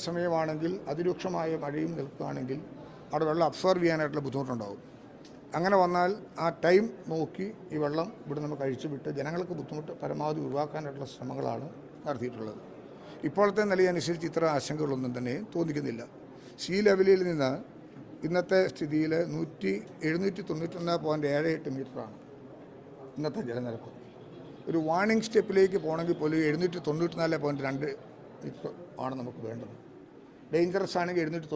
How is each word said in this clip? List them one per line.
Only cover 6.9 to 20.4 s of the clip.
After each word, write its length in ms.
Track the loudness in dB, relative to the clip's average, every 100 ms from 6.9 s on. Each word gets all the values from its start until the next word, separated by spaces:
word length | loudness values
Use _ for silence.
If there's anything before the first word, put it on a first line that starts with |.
| -2 -4
നോക്കി 340 | -2 -2 -4 -8 -8 -6 -2
ഈ 20 |
വെള്ളം 260 | 0 0 -2 -4 -8
ഇവിടെ 160 | -4 -4
നമുക്ക് 200 | -2 -2
അഴിച്ചു 220 | -2 -4
വിട്ട് 180 | -6 -6 -4
ജനങ്ങൾക്ക് 360 | -4 -4 -4 -6
ബുദ്ധിമുട്ട് 340 | -8 -8 -10 -8
പരമാവധി 400 | -6 -2 -2 -2 -2
ഒഴിവാക്കാനായിട്ടുള്ള 600 | -2 -2 -4 -8 -8 -10
ശ്രമങ്ങളാണ് 540 | -10 -8 -4 -2 -2 -6 -12 -16 -10 -6
നടത്തിയിട്ടുള്ളത്. 520 | -4 -4 -6 -8 -10 -14 -16 -18 -18 -16 -8 -2
ഇപ്പോഴത്തെ 340 | 2 4 4 2
നിലയനുസരിച്ച് 560 | 6 4 4 0 -2 -2
ഇത്തരം 180 | 2 2 2
ആശങ്കകളൊന്നും 560 | 0 0 0 0 -2 -2
തന്നെ 160 | -2 -4 -4 -2
തോന്നിക്കുന്നില്ല. 480 | 0 0 -2 -4 -8 -14 -18 -18 -16 -10
സീ 120 | -2 4 6
ലെവലിൽ 340 | 8 8 8 6
നിന്ന് 200 | 4 2 2 -6 -16 -18 -16 -16 -8 -2
ഇന്നത്തെ 340 | 0 4 6 4
സ്ഥിതിയിൽ 420 | 2 0 2 4 2 0 -2
നൂറ്റി, 360 | -4 -2 -2 -2 -4 -4 0
എഴുന്നൂറ്റി 360 | 2 0 -2